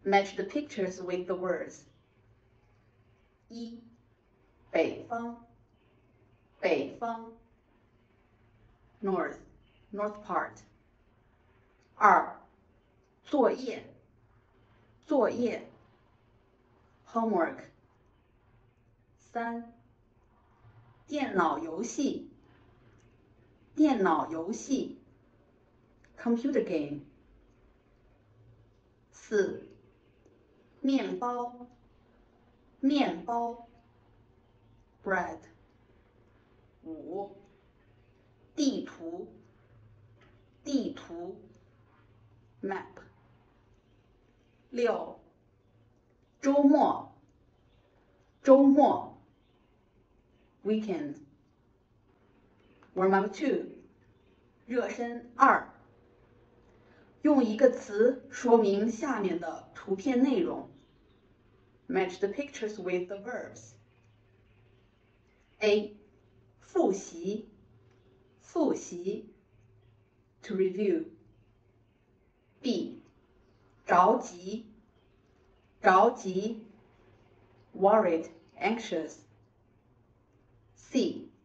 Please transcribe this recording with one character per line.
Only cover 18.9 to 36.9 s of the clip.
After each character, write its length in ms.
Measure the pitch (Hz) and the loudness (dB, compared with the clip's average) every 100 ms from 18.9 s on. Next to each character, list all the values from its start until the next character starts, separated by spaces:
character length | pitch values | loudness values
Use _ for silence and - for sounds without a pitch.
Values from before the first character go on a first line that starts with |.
| _ _ _ | _ _ _
三， 560 | _ 240 233 233 233 - _ _ _ _ _ _ _ _ - - - _ - | _ -6 -6 -8 -12 -20 _ _ _ _ _ _ _ _ -20 -20 -20 _ -10
电 300 | 294 247 190 | -6 -2 0
脑 220 | 165 147 | 0 0
游 240 | 165 165 | -6 -8
戏， 460 | 247 - 262 - - - _ - - - - - - _ _ _ _ _ _ - | -8 -4 -4 -4 -12 -20 _ -20 -20 -20 -20 -20 -20 _ _ _ _ _ _ 2
电 260 | 302 240 | 2 4
脑 260 | 190 - - | 2 2 -2
游 220 | 160 175 | -6 -6
戏。 460 | 226 - 262 - - - _ _ _ _ _ _ _ _ _ _ - | -8 -4 -4 -4 -12 -20 _ _ _ _ _ _ _ _ _ _ -8
Computer 460 | 240 233 277 233 | -2 0 0 0
game. 360 | 190 160 143 143 - - _ - _ _ _ _ _ _ _ _ _ _ - - _ _ _ _ _ | 0 -4 -4 -8 -12 -20 _ -20 _ _ _ _ _ _ _ _ _ _ -20 -20 _ _ _ _ _
四， 560 | - - 214 175 - - - _ _ _ _ _ _ _ _ _ _ | -20 -2 0 0 -4 -16 -20 _ _ _ _ _ _ _ _ _ _
面 380 | 269 269 196 185 | 0 0 -2 -4
包， 480 | 240 247 240 247 - - _ _ _ _ _ _ _ _ _ _ | -4 -4 -8 -10 -20 -20 _ _ _ _ _ _ _ _ _ _
面 440 | 269 285 254 - | 2 2 0 -2
包。 440 | - 233 233 240 - - _ _ _ _ _ _ _ _ _ _ _ _ 202 | -6 -4 -4 -8 -18 -20 _ _ _ _ _ _ _ _ _ _ _ _ -4
Bread。 320 | 185 175 160 - - _ _ _ _ _ _ _ _ _ _ _ _ | -4 -4 -12 -20 -20 _ _ _ _ _ _ _ _ _ _ _ _
五， 540 | - | -16